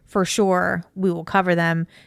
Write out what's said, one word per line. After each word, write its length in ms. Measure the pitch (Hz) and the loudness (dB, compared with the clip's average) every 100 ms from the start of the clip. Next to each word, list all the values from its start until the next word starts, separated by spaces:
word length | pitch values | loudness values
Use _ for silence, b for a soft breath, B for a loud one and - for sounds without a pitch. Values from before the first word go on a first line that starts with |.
| _ | _
for 200 | 208 180 | -2 0
sure, 580 | - 196 180 180 170 - 190 | 0 2 2 0 -4 -6 -4
we 160 | 190 | -2
will 120 | 170 | -2
cover 300 | 165 196 180 | -2 0 2
them. 340 | 170 165 165 170 b | 2 2 0 -4 b